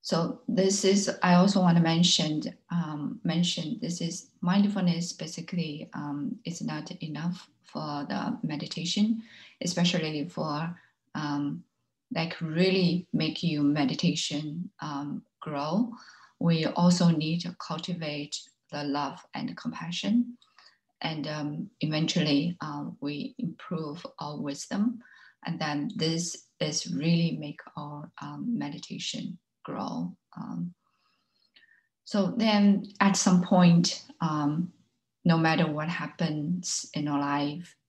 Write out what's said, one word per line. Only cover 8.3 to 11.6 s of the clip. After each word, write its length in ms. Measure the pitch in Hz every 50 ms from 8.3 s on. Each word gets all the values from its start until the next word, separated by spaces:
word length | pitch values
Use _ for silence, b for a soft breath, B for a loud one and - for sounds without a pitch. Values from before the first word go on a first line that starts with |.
| - -
meditation, 800 | - 151 151 147 165 156 - 170 156 175 - 202 208 220 226 B B B B B B B B B
especially 680 | - 180 - 175 175 175 - 170 156 156 156 147 143 -
for, 440 | - - 156 156 147 147 165 165 175 b b b b _ _ _ -
um, 480 | 151 151 147 143 143 143 143 156 175